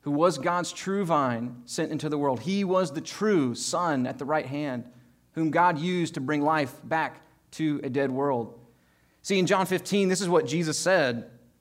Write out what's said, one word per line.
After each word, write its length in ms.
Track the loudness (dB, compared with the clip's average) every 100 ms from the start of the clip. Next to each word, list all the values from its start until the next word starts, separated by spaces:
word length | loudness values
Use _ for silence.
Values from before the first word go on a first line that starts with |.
who 80 | -2
was 260 | 2 2 2
God's 340 | -2 -2 -4
true 320 | -8 -4 -2
vine 580 | 2 2 2 -2 -6 -10 -10
sent 260 | -4 -4
into 160 | -4 -4
the 100 | 0
world. 220 | 0 0
He 240 | -2 -2
was 300 | 2 2 0
the 80 | -4
true 520 | -10 -4 2 2 2
Son 540 | -2 -4 -2 0 0 -2
at 120 | -4
the 60 | -2
right 200 | -2 -2
hand, 440 | -6 -6 -6 -10 -18 -20 _ _
whom 180 | -4 0
God 260 | 4 4 2
used 360 | -2 0 -2
to 80 | -4
bring 200 | -2 0
life 380 | 2 2 0 -6 -4
back 360 | -2 -2 -6 _ _ _
to 300 | -4 -2 0
a 60 | -2
dead 220 | 0 0
world. 460 | 0 0 0 -4 -10 -20 _ _ _ _ _
See, 160 | -2 2
in 60 | 4
John 200 | 4 2
fifteen, 420 | 0 0 2 2
this 140 | 2
is 80 | 4
what 180 | 2 2
Jesus 300 | -2 -2 0
said. 540 | 2 4 2 0 -8 -18 _ _